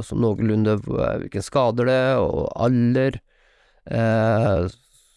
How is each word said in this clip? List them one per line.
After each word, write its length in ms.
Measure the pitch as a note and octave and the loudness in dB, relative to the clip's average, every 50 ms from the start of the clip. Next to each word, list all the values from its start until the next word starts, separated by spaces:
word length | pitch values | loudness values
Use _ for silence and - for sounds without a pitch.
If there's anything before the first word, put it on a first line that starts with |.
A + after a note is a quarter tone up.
| A2+ | -4
som 160 | - - A2+ | -4 -2 0
noenlunde 560 | A#2 A2+ G#2 G#2+ A2 A2 G#2+ A2 G#2+ G#2+ G#2+ G2+ - | 0 0 0 0 0 0 2 2 2 2 0 0 -2
hva, 320 | - - - - - - - - | -4 -2 -2 -2 -2 -2 -4 -6
hvilken 180 | - - G2+ | -8 -8 -8
skader 480 | - - - C#3+ B2+ A#2 A2+ A#2+ A#2+ B2+ | -6 -2 0 0 0 0 0 0 0 2
det 80 | B2+ | 2
er, 240 | C3 B2+ C3 C3 A#2+ | 2 2 2 0 0
og 320 | F#2 D2 - - D2+ - - | 0 0 -2 -2 -4 -4 -2
alder, 640 | - A2+ B2 C3 A#2+ A#2+ A#2+ B2 C3 C3 C3+ - - - _ _ _ _ _ _ _ _ _ _ _ - - | 0 0 2 2 2 2 2 2 2 0 0 -2 -6 -12 _ _ _ _ _ _ _ _ _ _ _ -10 -6
eh, 800 | - A2+ A2+ A2+ A2 A2+ A2 A2 A2 G#2+ A#2 A#2 G2 E2+ F2 F#2 - - _ _ _ _ _ _ _ | -2 0 0 2 2 2 2 2 2 2 2 2 2 0 0 -2 -6 -10 _ _ _ _ _ _ _